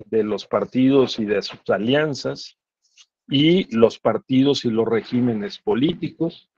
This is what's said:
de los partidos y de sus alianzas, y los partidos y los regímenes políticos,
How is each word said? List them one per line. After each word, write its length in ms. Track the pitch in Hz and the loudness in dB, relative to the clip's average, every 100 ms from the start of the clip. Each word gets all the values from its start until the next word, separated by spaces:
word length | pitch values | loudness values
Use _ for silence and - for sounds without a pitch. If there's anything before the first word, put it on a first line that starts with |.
| - | -4
de 160 | 110 | -2
los 240 | 107 101 - | -2 -6 -4
partidos 720 | 107 101 123 131 139 123 - | -4 -2 0 4 4 2 -2
y 80 | 104 | -2
de 160 | 101 | -2
sus 180 | - - - | -4 -12 -4
alianzas, 880 | 98 113 143 156 131 131 139 - _ _ _ _ _ _ _ - | -2 0 0 0 -4 -8 -10 -16 _ _ _ _ _ _ _ -4
y 460 | 139 156 180 - | 2 4 4 2
los 240 | 113 110 - | 4 2 4
partidos 640 | 120 107 - 131 139 131 | -2 -2 0 2 2 0
y 60 | 120 | 0
los 160 | 110 110 | -2 0
regímenes 720 | 113 - 123 123 107 101 - | -2 -2 -2 0 -2 -6 -8
políticos, 920 | - 107 156 165 170 - 165 - _ | -4 0 0 -2 -10 -6 -8 -8 _